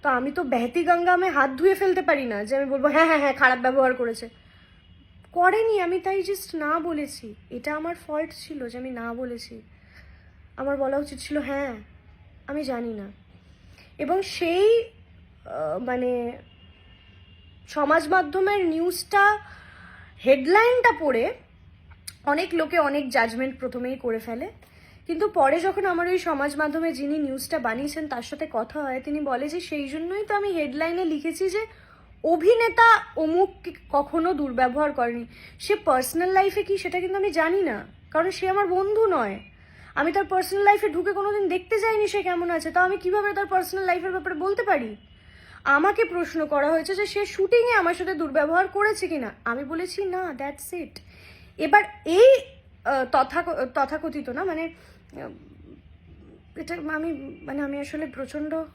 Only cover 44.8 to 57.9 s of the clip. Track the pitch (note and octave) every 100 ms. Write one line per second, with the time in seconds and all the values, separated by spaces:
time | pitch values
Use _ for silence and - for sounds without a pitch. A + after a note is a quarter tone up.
44.8 | A#3 G#3 - - - - - - - C#4
45.8 | F4 G4+ A4 F4 E4 E4 D4+ D4 C#4+ D#4+
46.8 | D#4 F#4+ G4+ G4+ G#4 - F#4+ A#4+ A#4+ A4+
47.8 | E4+ F4 F#4 E4+ D#4 C4+ D4+ E4 F#4+ G4
48.8 | G#4 G#4+ F#4 D#4+ A3+ - - A#3+ C#4 E4
49.8 | F4+ - G4 F4+ F#4 C4 C#4 C#4+ - F4+
50.8 | D4+ - - - - - - - D#4 G4+
51.8 | G4+ - - F4 B4 C5+ - - - -
52.8 | - C4+ B3+ C4+ C4+ D#4 E4+ D#4 B3+ D4
53.8 | C4+ D4+ D#4+ D4 C4 B3+ F#4+ D#4+ E4 E4
54.8 | - - - - C3 - - - - -
55.8 | - - - - - - - - D#4+ E4+
56.8 | D4+ D#4 E4 D4 C4+ - C#4+ C#4 C#4+ C#4+
57.8 | C#4+